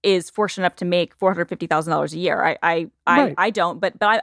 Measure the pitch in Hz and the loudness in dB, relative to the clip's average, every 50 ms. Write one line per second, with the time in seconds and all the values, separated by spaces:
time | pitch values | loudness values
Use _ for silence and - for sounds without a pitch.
0 | - 202 196 180 165 - - - 208 190 - - 185 180 - - 185 175 175 175 | 0 2 2 2 0 -4 -4 -4 -4 -4 -2 -2 -2 -2 -2 -2 -2 0 0 0
1 | 170 - - _ 190 185 190 175 170 - 180 - 170 160 160 160 156 165 160 151 | 0 -2 -4 _ 0 0 0 0 -4 -6 -6 -8 -4 -2 0 0 0 0 -2 -2
2 | 147 151 156 160 180 165 - 156 - 160 151 - - 170 170 165 165 - - _ | -2 -4 -4 -4 -2 -2 0 2 0 0 0 0 0 0 0 0 -4 -6 -12 _
3 | _ - 175 - 285 208 143 - 185 220 208 208 175 175 143 - 202 180 - - | _ 2 4 4 4 2 0 0 -2 0 0 0 -2 -2 -2 -2 -4 -4 -2 0
4 | 208 208 220 226 | 0 2 2 2